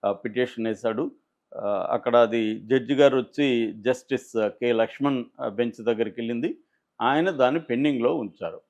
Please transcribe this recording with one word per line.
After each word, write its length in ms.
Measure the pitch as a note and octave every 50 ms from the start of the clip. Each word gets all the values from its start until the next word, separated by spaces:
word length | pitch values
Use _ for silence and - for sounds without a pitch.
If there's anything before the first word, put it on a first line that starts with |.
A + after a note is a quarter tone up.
| -
ఆ, 80 | G2+
పిటిషన్ 540 | G2+ - - A#2 G#2 B2 B2+ B2 - A#2 A2
వేశాడు. 440 | A2+ A2 G2 - A2+ A2 A2 D#3+ A3+ - _ _ _ _ _ _ _ -
ఆ, 320 | - G#2+ G2+ G#2 F#2+ - -
అక్కడ 260 | - A#2 - B2+ A#2+
అది 440 | A#2+ A#2+ A2 A2 A#2 A2 G#2+ A2 A2
జడ్జి 340 | A2 A2 B2+ C3+ A#2+ A2+ C#3+
గారు 240 | C3+ C#3+ C#3 B2+ C3
వచ్చి 540 | B2 - _ - D3 C#3 B2 A#2 A2+ G#2+
జస్టిస్ 600 | G#2 A2 G#2 B2 B2+ B2+ - _ C3+ A#2+ - - - A2+
కె 340 | G#2+ G#2 - _ B2 A#2+
లక్ష్మణ్, 520 | A#2+ A2+ A2+ A2+ - - C3+ C#3+ C#3 B2+ A#2+ - _ -
ఆ, 80 | C3 A2+
బెంచ్ 340 | G2+ G#2 A#2+ A#2 - -
దగ్గరికి 380 | A2 A#2 A#2 G#2+ A#2 G#2+ - B2
వెళ్ళింది. 380 | A#2 A2+ A#2+ A#2 C3 F#3+ - - _ _ _ _ _ _ _ _
ఆయన 300 | A2 A#2+ C#3 D3+ E3 F#3+
దాన్ని 300 | F3 C3+ C3 B2 C#3 E3
పెండింగ్లో 540 | D#3+ - A#2+ A#2+ C#3 D3+ C#3+ B2 A#2 B2 D#3+
ఉంచారు. 440 | - A#2 - - _ F#2 E2 E2 E2 _